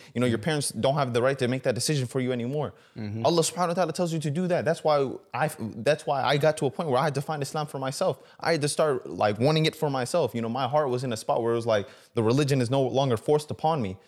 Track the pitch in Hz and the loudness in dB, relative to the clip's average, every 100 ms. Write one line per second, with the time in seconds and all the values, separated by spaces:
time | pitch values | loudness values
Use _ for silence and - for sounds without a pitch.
0 | - 117 123 113 165 151 139 110 127 147 | -8 -2 0 0 0 -2 -2 0 0 2
1 | 131 120 127 139 123 131 135 113 - 151 | 0 2 2 2 0 0 0 -2 0 -2
2 | 123 135 127 123 120 147 127 - - - | -2 -2 -2 -2 -2 -4 -6 -8 -18 -10
3 | 107 110 120 170 156 - 175 175 170 165 | -8 -2 0 2 0 0 -2 0 -2 0
4 | 175 160 151 143 180 170 117 165 156 147 | -2 -2 -2 -2 0 0 0 0 2 2
5 | 135 - - 120 151 - 107 113 113 151 | 2 -4 -8 -4 -4 -4 -10 -4 0 0
6 | - 139 120 147 151 151 139 - 165 123 | 0 -2 2 2 2 2 -2 -2 0 0
7 | 170 135 143 156 139 160 147 139 135 139 | 0 -2 -4 -6 -6 -6 -6 -6 -6 -2
8 | 185 139 - - - 165 143 - 156 135 | -2 -2 -8 -6 -2 0 0 0 0 0
9 | - 87 104 107 131 156 156 - 151 135 | -4 0 0 2 2 4 2 0 -2 -2
10 | 120 175 135 120 113 120 127 151 147 123 | -2 0 0 -2 -4 -2 0 0 0 0
11 | 131 110 - 139 117 117 113 107 98 - | -2 -4 -2 0 2 2 2 2 0 -10
12 | - - 110 131 147 139 117 135 127 120 | -8 0 2 4 4 2 2 2 2 2
13 | 139 113 - 151 - - 156 160 104 92 | 2 2 2 2 0 -2 0 0 -2 -6